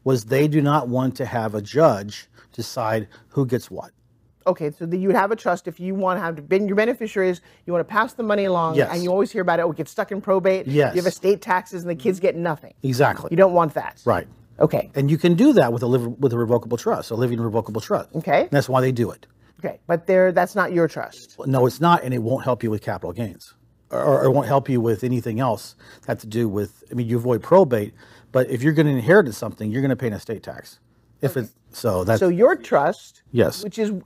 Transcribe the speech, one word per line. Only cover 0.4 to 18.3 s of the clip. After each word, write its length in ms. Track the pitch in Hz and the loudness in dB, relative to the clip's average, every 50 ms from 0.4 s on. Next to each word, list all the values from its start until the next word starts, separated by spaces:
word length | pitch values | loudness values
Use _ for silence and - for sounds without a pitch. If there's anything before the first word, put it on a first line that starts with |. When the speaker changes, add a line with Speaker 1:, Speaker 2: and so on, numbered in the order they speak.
| 151 151 | 2 2
Speaker 1:
do 120 | 147 156 | 2 2
not 280 | 139 143 147 151 123 123 | 2 4 2 2 0 0
want 260 | 123 127 131 127 - | -2 0 0 -2 -2
to 80 | - 127 | -4 -6
have 280 | 107 127 117 110 110 104 | -4 -4 -4 -4 -4 -4
a 80 | 104 | -6
judge 640 | 101 - - 147 165 147 110 98 101 104 - - - _ _ - _ _ | -6 -2 2 4 4 6 4 2 -4 -8 -14 -16 -20 _ _ -20 _ _
decide 560 | _ 120 113 - - 127 113 110 113 113 107 - - - _ _ | _ -12 -12 -10 -6 -4 -2 -2 -2 -2 -4 -6 -14 -20 _ _
who 180 | - 143 135 | -4 -2 -2
gets 240 | 120 127 117 - - | 0 -2 -4 -6 -8
what. 200 | 92 - - - _ _ _ _ _ _ _ _ _ _ - | -14 -14 -14 -16 _ _ _ _ _ _ _ _ _ _ -2
Speaker 2:
Okay, 240 | 185 180 - 160 147 | -2 -2 -2 -4 -8
so 160 | 147 - 170 | -8 -8 -8
the, 100 | 165 180 180 | -6 -4 -2
you 80 | 190 196 | 0 0
would 80 | 175 | 2
have 140 | 185 196 202 | 2 0 0
a 60 | 226 | -4
trust 320 | 214 - 208 - - - 180 | -4 -2 -2 -4 -4 -6 -10
if 100 | 165 - | -12 -10
you 160 | 180 190 190 | -8 -6 -4
want 220 | 196 190 185 180 175 | -2 -2 -2 -2 -2
to 40 | |
have 260 | 175 170 165 147 143 147 | -4 -6 -8 -10 -2 0
been, 180 | 185 196 208 | 0 0 0
your 80 | 190 196 | 0 0
beneficiaries, 680 | 208 220 233 233 - 226 202 - 202 185 185 180 - _ _ _ _ _ | 0 0 0 -2 -4 -6 -6 -2 0 0 0 -2 -4 _ _ _ _ _
you 60 | 170 175 | -4 -4
want 120 | 170 160 | -4 -4
to 40 | - | -2
pass 240 | 214 208 226 - - | 0 0 0 0 -4
the 80 | - | -6
money 240 | 226 208 208 202 196 | -2 -2 0 0 0
along, 300 | 190 180 170 165 160 156 | 0 0 0 0 0 2
Speaker 1:
Yes. 120 | - 143 - | 0 0 0
Speaker 2:
and 100 | 170 175 | -2 -2
you 80 | 175 180 | -2 0
always 200 | 185 202 240 - | 0 0 0 0
hear 120 | - 214 | -2 -2
about 180 | 180 175 165 170 | 0 0 2 2
it, 20 | |
oh, 80 | 165 170 | 0 -2
it 60 | 147 | -2
gets 140 | - 147 - | -6 -8 -8
stuck 200 | - 220 196 - | -8 -8 -6 -6
in 100 | 202 196 | -8 -6
probate, 440 | - 202 190 190 175 190 190 185 135 | -2 0 0 2 2 2 2 0 -2
Speaker 1:
Yes. 280 | 131 143 147 139 117 - | 0 2 2 2 2 2
Speaker 2:
you 60 | 180 | 0
have 40 | 175 | 0
estate 360 | 185 - - 190 190 208 - | -2 -2 0 0 0 0 0
taxes, 400 | - 220 180 185 - - 190 175 | 0 -2 -2 -2 -2 -6 -10 -8
and 80 | 175 175 | -6 -6
the 40 | 170 | -6
kids 240 | - - 208 185 180 | -2 -2 -2 0 0
get 140 | 196 175 156 | 0 -2 0
nothing. 360 | 170 170 170 151 - - - - _ | 0 -2 -4 -4 -6 -10 -16 -12 _
Speaker 1:
Exactly. 460 | - 131 120 127 143 110 - - - - | -4 0 2 4 4 2 2 -2 -6 0
Speaker 2:
You 60 | 165 | 4
don't 160 | 175 190 185 | 6 6 6
want 220 | 175 170 165 147 - | 6 4 2 2 -2
that. 260 | 147 - - - _ - | -6 -8 -8 -10 _ 0
Speaker 1:
Right. 200 | 120 101 85 - - - - _ _ _ - | 0 0 0 -2 -8 -14 -20 _ _ _ 0
Speaker 2:
Okay. 320 | - 160 - - - - - | 0 2 2 -2 -4 -4 -4
Speaker 1:
And 160 | 139 139 143 | -2 0 0
you 80 | 160 156 | 2 2
can 160 | - 175 175 | 2 2 4
do 180 | 170 254 302 | 6 6 6
that 200 | 254 180 135 120 117 | 6 6 4 4 2
with 80 | 113 | 0
a 40 | 127 | 0
liv-, 320 | 120 131 123 117 120 120 123 | 0 0 0 0 -4 -4 -2
with 140 | 139 123 | -2 0
a 60 | 117 117 | 0 0
revocable 400 | 117 110 120 117 - 113 120 117 | 0 0 0 0 0 -4 -6 -4
trust, 320 | - 220 214 82 - - | -2 -2 -4 -4 -4 -6
a 40 | 113 | -4
living 240 | 110 127 120 120 113 | -2 -2 -2 -2 -2
revocable 420 | 117 110 107 113 98 - 107 113 | -4 -2 -2 -2 -4 -4 -6 -8
trust. 260 | - - 208 110 - - - | -4 -4 -4 -4 -4 -6 -10
Speaker 2:
Okay. 320 | 160 - 170 | -8 -2 0